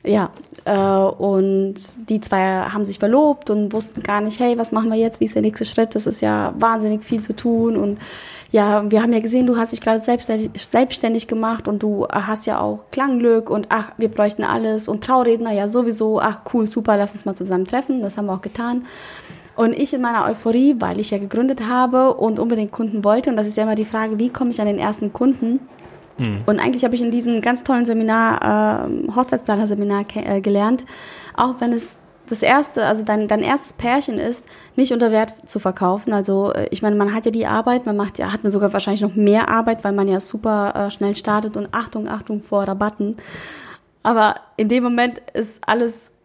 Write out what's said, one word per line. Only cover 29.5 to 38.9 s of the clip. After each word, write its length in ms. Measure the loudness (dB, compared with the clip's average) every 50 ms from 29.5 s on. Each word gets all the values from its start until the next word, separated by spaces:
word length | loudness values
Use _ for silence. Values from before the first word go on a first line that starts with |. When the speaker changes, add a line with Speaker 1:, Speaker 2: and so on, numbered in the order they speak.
| 0 2 2 0 0 0 0 0 0 0 -2
Speaker 1:
ke-, 180 | -4 -8 -8 -2
äh, 140 | 0 -2 0
gelernt, 420 | 2 2 2 4 4 4 2 0 -2 -10 -18 -18 -18 -18 -18 -18 -18 -10 -2
auch 200 | 0 0 0 0 -2
wenn 120 | 0 0
es 240 | 0 -2 -4 -8 -14 -20 -20 -20 _ _ _ -8
das 140 | -4 0
erste, 420 | 2 4 4 4 2 0 -2 0 0
also 180 | 0 0 0
dein, 260 | 0 0 0 0 2 0
dein 120 | 0 0
erstes 320 | 2 0 0 -2 -2 -8
Pärchen 460 | -10 -6 -2 0 0 0 0 -2 -4 -2
ist, 260 | -2 -2 -4 -6 -10 -18 -20 -20 -20 -6 _
nicht 160 | 0 2 2
unter 180 | 4 2 4 4
Wert 220 | 4 2 2 0 -4 -18 -16 -8
zu 100 | -8 -2
verkaufen. 540 | -2 -2 -2 0 0 0 0 0 -2 -2
Also, 400 | 0 0 0 2 0 2 2 0
äh, 140 | 0 -2 -2 -4
ich 120 | -4 -2
meine, 140 | 0 0 2
man 180 | 2 2 2 0
hat 100 | 0 -2
ja 60 | 0
die 140 | 0 0 -2
Arbeit, 400 | 0 0 0 2 2 0 0 0
man 100 | -2 -2
macht 220 | -2 -2 -4 -4 -6
ja, 120 | -6 -4
hat 120 | -4 -2
man 100 | -2 0
sogar 220 | 2 2 2 2 0
wahrscheinlich 260 | 0 -2 -2